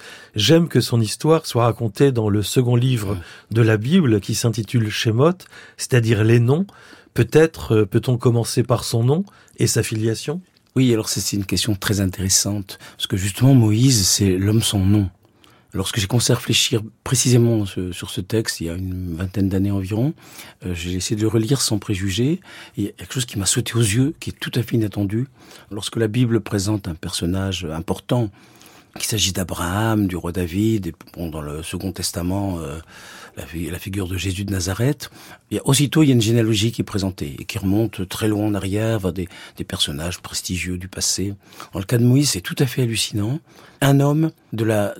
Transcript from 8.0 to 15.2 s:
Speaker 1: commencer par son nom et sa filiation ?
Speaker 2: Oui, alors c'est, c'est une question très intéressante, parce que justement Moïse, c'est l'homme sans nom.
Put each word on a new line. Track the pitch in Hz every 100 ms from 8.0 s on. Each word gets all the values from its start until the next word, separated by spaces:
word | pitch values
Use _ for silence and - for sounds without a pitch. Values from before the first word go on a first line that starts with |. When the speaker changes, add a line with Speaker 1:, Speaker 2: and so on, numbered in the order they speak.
| 127 120
Speaker 1:
commencer | 123 117 113 127
par | 120 117
son | - 117
nom | 120 156 202 - _ -
et | 123
sa | 117
filiation ? | - 110 110 110 - 170 - _ _ 127
Speaker 2:
Oui, | 127
alors | 110 107
c'est, | -
c'est | - 104
une |
question | 95 95 -
très | 101 - 98
intéressante, | 95 - 92 - 101 104 98 - - -
parce | -
que | 98
justement | 98 - 131
Moïse, | 135 107 107 135 117 95
c'est | - 98 92
l'homme | 101 110
sans | - 101
nom. | 95 104 92 -